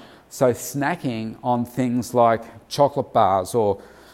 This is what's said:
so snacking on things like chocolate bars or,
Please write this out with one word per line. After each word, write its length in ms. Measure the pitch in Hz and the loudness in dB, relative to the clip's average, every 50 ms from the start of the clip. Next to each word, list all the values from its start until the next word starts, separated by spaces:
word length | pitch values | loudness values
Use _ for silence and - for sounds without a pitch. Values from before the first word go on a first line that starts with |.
| - - - - _ _ | -20 -20 -20 -20 _ _
so 220 | - - 135 123 | -4 0 2 2
snacking 840 | 113 - - - - 143 139 151 180 175 - 131 113 110 110 110 113 - | 2 0 -4 -8 -6 -4 -4 -4 -4 -4 -6 -6 -6 -6 -8 -8 -10 -6
on 240 | - 123 120 120 117 | -2 -2 -2 -2 -2
things 480 | - - 139 127 120 120 123 117 - 123 | -4 -4 -2 -2 0 -2 -2 -4 0 2
like 300 | 120 117 113 113 113 - - - - - | 4 4 4 4 0 -2 -10 -20 -20 -20
chocolate 440 | - - 147 143 135 - 139 123 - | -6 0 2 2 2 0 -2 -4 0
bars 440 | - 117 104 92 98 95 92 - - | 2 2 4 4 2 0 0 -2 -2
or, 260 | 117 107 101 95 - - - - - - - | 0 0 0 -2 -4 -8 -20 -20 -20 -20 -20